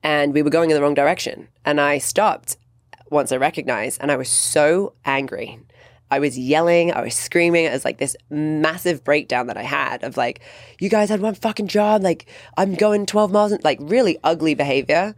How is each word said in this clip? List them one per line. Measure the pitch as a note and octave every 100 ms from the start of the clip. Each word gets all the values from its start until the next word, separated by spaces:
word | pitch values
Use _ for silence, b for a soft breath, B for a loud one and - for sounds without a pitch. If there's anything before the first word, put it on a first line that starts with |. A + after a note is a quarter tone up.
And | D#3 D3+ C#3+
we | C#3+
were | D3+
going | D#3 E3
in |
the | D3+
wrong | C#3+
direction. | C#3+ C#3+ F3+ - - - _
And | - D3
I | C#3+ C#3+
stopped | - - G#3 D#3+ - - _ _ _ - -
once | D3 C3+
I | B2+
recognized, | C#3 - C3 A#2 A2 -
and | C#3+
I | C#3
was | C3
so | - - D#3 D3+ F3 G3 _
angry. | - C3+ C3+ - A2 - - b b b _
I | C#3
was | C#3+ B2
yelling, | B2+ D3+ E3+ E3+ E3+
I | -
was | A#2
screaming. | - - F3 E3+ E3+
It | D#3+
was, | C3+
like, | C3 -
this | C#3 - _
massive | D3 D3+ D#3 D#3 F3 F3 D#3
breakdown | - D3 C#3 B2 A#2+
that | G#2
I |
had | B2 C#3 C#3 -
of, | -
like, | C3 A#2+ - B B B B
You | G3
guys | G#3+ G#3
had | G#3+
one | G#3+
fucking | G3+ A3+ G#3+ G#3
job, | G#3 G#3 G#3+
like, | F#3 E3 - B B
I'm | - G3
going | F3 G#3+ G#3
twelve | G3 G#3 G#3
miles, | G3+ G#3
and, | G3+
like, | D#3 C3+
really | D3 A#3 A3 D#3
ugly | D#3 E3 D#3+
behavior. | C#3+ C#3+ C3+ B2+ D3+ G3+